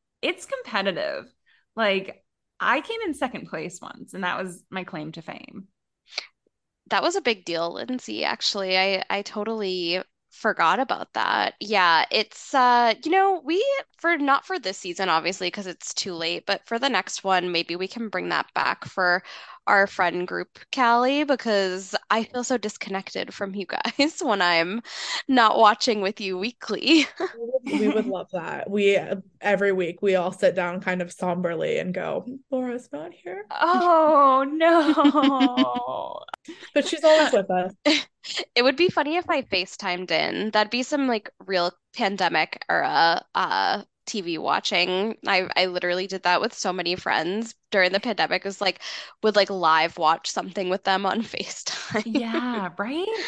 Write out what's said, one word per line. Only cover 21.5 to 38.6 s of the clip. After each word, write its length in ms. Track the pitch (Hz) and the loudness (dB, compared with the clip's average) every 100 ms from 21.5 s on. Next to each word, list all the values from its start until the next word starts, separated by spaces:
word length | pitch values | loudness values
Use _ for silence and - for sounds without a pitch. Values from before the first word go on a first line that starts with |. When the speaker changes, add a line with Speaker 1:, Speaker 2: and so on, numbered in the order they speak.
| 208 190 185 190 - - | 0 0 -2 -6 -6 -2
Speaker 2:
I 140 | 220 | -2
feel 200 | 214 247 | -2 -4
so 140 | 240 247 | -2 -2
disconnected 760 | 214 - - 196 - - - | -4 -8 -8 -8 -6 -8 -8
from 200 | - 196 196 | -8 -8 -6
you 100 | 180 | -6
guys 560 | - - - 294 - | -6 -4 0 0 0
<laughs> 0 | |
when 180 | 311 196 | -2 2
I'm 400 | 175 170 170 226 - - - - - | 2 2 0 -4 -8 -12 -8 -6 2
not 300 | 254 220 - | 4 6 6
watching 440 | 214 214 - 214 | 6 6 0 0
with 200 | 190 220 | -2 -4
you 160 | 196 185 | -6 -6
weekly. 680 | 214 - - 208 233 320 269 | -6 -8 -8 -2 4 4 4
<laughs> 60 | - 359 | -4 -8
Speaker 3:
We 60 | 233 | -8
would, 220 | 233 262 262 208 | -4 -4 -2 0
we 100 | 214 | 2
would 160 | 214 226 | 2 0
love 200 | 180 175 | -4 -6
that. 380 | 180 165 151 - | -8 -8 -8 -4
We, 260 | 202 202 196 | 2 4 4
uh, 200 | - 190 - _ | 0 -8 -10 _
every 300 | 202 190 202 | 0 2 2
week, 300 | 185 170 175 | 0 -2 -2
we 140 | 202 185 | 2 2
all 160 | 175 | 0
sit 240 | 185 190 180 | 0 2 2
down 240 | 175 180 | -2 -2
kind 200 | 185 180 | -2 -2
of 100 | 175 | -4
somberly 680 | - 180 175 175 165 156 156 | -4 -4 -2 -2 -2 -2 -2
and 140 | 175 | -2
go, 320 | 180 160 151 226 269 _ | -4 -4 -6 -6 -12 _
"Laura's 400 | 262 254 240 - | -6 -4 -8 -10
not 220 | 294 339 | -14 -14
here." 320 | 349 359 370 427 | -16 -14 -12 -10
Speaker 1:
Oh, 960 | - 320 370 349 330 311 302 277 262 277 | -2 2 4 6 6 8 8 6 6 2
no. 1700 | 311 330 339 302 302 294 294 269 269 269 254 254 247 247 - - - - - - | 2 6 6 6 6 6 6 4 4 2 2 0 -2 -6 -8 -8 -12 -14 -18 -18
<laughs> 260 | 339 - | -20 -2
Speaker 3:
But 140 | 294 277 | 0 0
she's 160 | 320 | 4
always 280 | 311 311 302 | 6 8 6
with 160 | 214 190 | 4 2
us. 220 | 185 185 - 294 | 0 0 0 2
Speaker 2:
<laughs> 220 | 302 - _ - - - | 2 0 _ -10 -10 -2
It 80 | - | 2